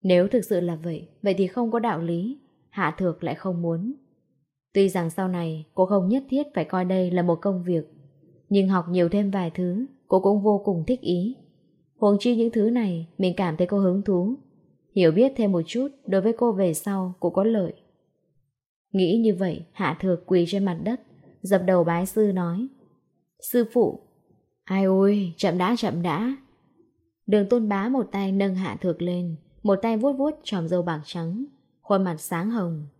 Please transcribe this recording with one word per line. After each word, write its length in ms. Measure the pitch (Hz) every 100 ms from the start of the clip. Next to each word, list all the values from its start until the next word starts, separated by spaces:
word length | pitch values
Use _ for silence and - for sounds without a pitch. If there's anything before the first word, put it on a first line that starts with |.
Nếu 240 | 190 180 190
thực 180 | 240 185
sự 160 | 185
là 140 | 175 160
vậy, 320 | 170 156 165 _
vậy 140 | 202 185
thì 100 | 185
không 240 | 247 233
có 80 | 233
đạo 220 | 226 160
lý 380 | 170 170 202 277 _ _ _
Hạ 260 | - 165 160
Thược 260 | 185 170
lại 120 | 160 -
không 260 | 190 175
muốn. 320 | 170 165 208 285 _ _ _ _ _ _ _
Tuy 160 | 196 196
rằng 200 | 185 165
sau 180 | 165 185
này 380 | 180 165 156 156
cô 120 | - 185
không 240 | 202 180
nhất 140 | 254 269
thiết 140 | 262 285
phải 120 | - 160
coi 200 | 185 180
đây 260 | 185 180
là 100 | 180
một 180 | 175 170
công 220 | 202 185
việc, 220 | 175 170 151 - - _ _ _ _
nhưng 200 | 202 190
học 160 | 190 170
nhiều 200 | 180 170
thêm 220 | 202 202
vài 200 | 196 170
thứ 320 | 165 180 185 262 - _
cô 120 | 190
cũng 220 | 196 208
vô 200 | 208 202 202
cùng 180 | 175 160
thích 140 | 254
ý. 340 | - 175 196 262 - _ _ _ _ _
Huống 220 | 208 202
chi 160 | 247 233
những 160 | 226
thứ 180 | 233 214
này 380 | 240 214 170 165 -
mình 160 | 185 170
cảm 200 | 180 156
thấy 100 | 180
có 120 | 202
hứng 220 | 196 185
thú. 340 | 202 185 190 269 - _ _ _ _ -
Hiểu 160 | 170
biết 220 | 160 262 269
thêm 160 | 208
một 100 | 180 165
chút 220 | 233 277 - -
đối 160 | 190
với 120 | 196
cô 180 | 226 240
về 220 | 190 185
sau 400 | 160 - 196 185 180
cũng 140 | 175
có 100 | 170
lợi. 300 | 208 226 170 - _ _ _ _ _ _ _ _ _ _ _
Nghĩ 260 | 190 180 220
như 180 | 226 180
vậy, 300 | 185 - -
Hạ 260 | - 175 156
Thược 260 | 190 170 -
quỳ 200 | 185 170
trên 180 | 202 196
mặt 140 | 165
đất, 180 | 185 254 _ - - _
dập 200 | 190 196 185
đầu 180 | 185
bái 220 | 170 170 190
sư 260 | - 208 185
nói: 320 | 170 175 262 - _ _ _ _ _ _ -
"Sư 140 | 247 226
phụ." 260 | 247 190 - _ _ _ _ _ _
"Ai 200 | - 190
ôi, 500 | 190 190 196 208 185 165
chậm 200 | 196 175
đã, 180 | 185 233
chậm 240 | 208 165
đã." 340 | 175 156 233 269 _ _ _ _ _ _ _ _ -
Đường 220 | 208 196
Tôn 200 | 240 214
Bá 200 | 196 214
một 180 | 269 214
tay 200 | 196 196
nâng 240 | 196 196 185
Hạ 220 | 190 -
Thược 200 | 185 170
lên, 340 | 175 180 175 160 _ _
một 120 | 208 196
tay 160 | 226 220
vuốt 160 | 262
vuốt 180 | 262 285 302
chòm 240 | - 196 160
râu 140 | 180
bạc 200 | 175 156 147
trắng, 400 | 175 165 196 285 _ _ _
khuôn 220 | - 196
mặt 120 | 190 156
sáng 320 | - 170 196
hồng. 380 | 233 175 160 147